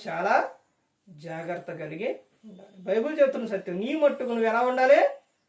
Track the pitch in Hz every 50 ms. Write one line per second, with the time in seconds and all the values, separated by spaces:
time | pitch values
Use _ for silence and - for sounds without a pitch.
0 | - 202 170 165 180 202 240 294 - - - - _ _ _ _ _ _ _ _
1 | _ 202 175 147 151 170 165 160 165 170 175 175 - - 160 151 170 156 160 165
2 | 214 269 - - - _ _ _ _ 220 190 - - - _ 190 180 185 190 226
3 | 233 302 311 311 285 262 - - 233 202 202 185 180 - 175 185 208 254 302 320
4 | 294 285 254 - 262 233 233 233 226 226 220 233 247 254 254 254 254 262 285 320
5 | 370 - - - - _ _ _ _